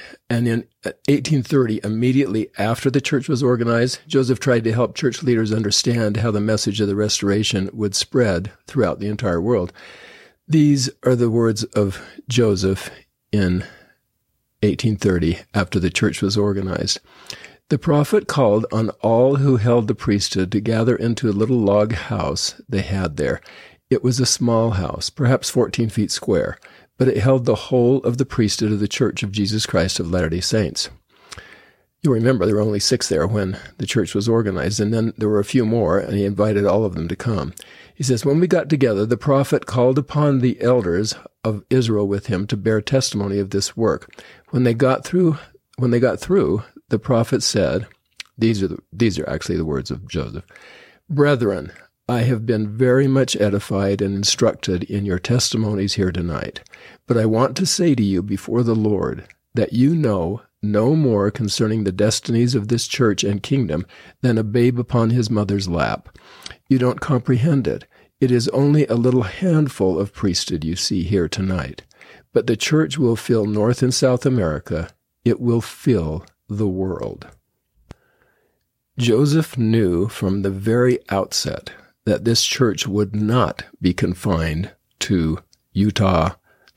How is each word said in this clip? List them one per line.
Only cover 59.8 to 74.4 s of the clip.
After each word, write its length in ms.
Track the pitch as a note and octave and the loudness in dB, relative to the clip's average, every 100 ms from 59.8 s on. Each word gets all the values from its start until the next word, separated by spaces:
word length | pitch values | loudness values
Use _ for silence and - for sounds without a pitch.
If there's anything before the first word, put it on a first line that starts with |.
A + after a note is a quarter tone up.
| C3+ | 2
know 480 | E3 C#3 G2 E2+ A2 - _ | 4 2 0 -2 -4 -10 _
no 340 | G#2 G#2 A#2 D#3+ | -2 2 2 4
more 340 | C#3+ G#2 G2+ | 2 2 0
concerning 540 | - G#2+ - A2 A2 | 0 -4 -2 0 0
the 80 | G2 | -2
destinies 640 | F#2 G#2+ - - A2+ A#2+ B2 | 0 0 0 -2 0 2 0
of 140 | G#2 | 0
this 180 | A#2 - | -2 -2
church 380 | - A#2 G2 G2+ | 0 0 2 -2
and 180 | G2+ | -4
kingdom 420 | - C3+ G#2+ D2+ F2 - - _ | -2 -2 0 -4 -6 -14 -20 _
than 160 | B2+ A2+ | 0 0
a 60 | |
babe 360 | A2 A#2 A#2+ A#2+ | 0 2 2 2
upon 300 | A#2+ B2 A2+ | 0 0 2
his 200 | B2 G#2+ | 2 0
mother's 380 | G#2+ G2+ G2 F#2+ | 0 0 -2 -2
lap. 500 | E2+ B1 G1+ - - - - - - _ | -2 -2 -4 -10 -20 -20 -20 -20 -20 _
You 80 | C3+ | 0
don't 220 | B2+ - | 0 -2
comprehend 640 | - C3 - B2 D3 C#3 F#2+ | -2 -2 0 0 2 2 0
it. 180 | G#1+ - _ _ _ | -4 -8 _ _ _
It 120 | B2+ | 0
is 160 | B2 A#2+ | 2 0
only 380 | - C#3+ D3+ C#3+ | 2 4 4 2
a 80 | A#2 | 2
little 280 | A#2+ B2+ | 2 2
handful 760 | G2+ - F#3+ D#3+ D3 - F#2+ E2 | 0 -2 0 2 0 0 0 0
of 140 | G#2 | -4
priesthood 500 | - G2+ F2+ - F2 | -4 -2 -2 -4 -4
you 120 | D#2 F2 | -4 -4
see 280 | - G2+ | -2 -2
here 260 | F2 G2 D#2+ | 0 0 0
tonight, 540 | - F#2+ F#2 C2+ - - _ - - _ | -2 -2 -4 -6 -12 -20 _ -20 -20 _
but 140 | B2 A#2+ | -2 0
the 100 | A2 | -2
church 400 | - D#3 D#3+ C3+ | 0 0 0 0
will 180 | B2 A#2 | 0 0
fill 300 | - A#2 G#2 | 0 0 0
North 380 | G#2 G#2+ B2 | 0 0 2
and 100 | B2 | 0
South 320 | - C3 B2 C#3 | 2 2 2 0
America. 640 | B2+ | 0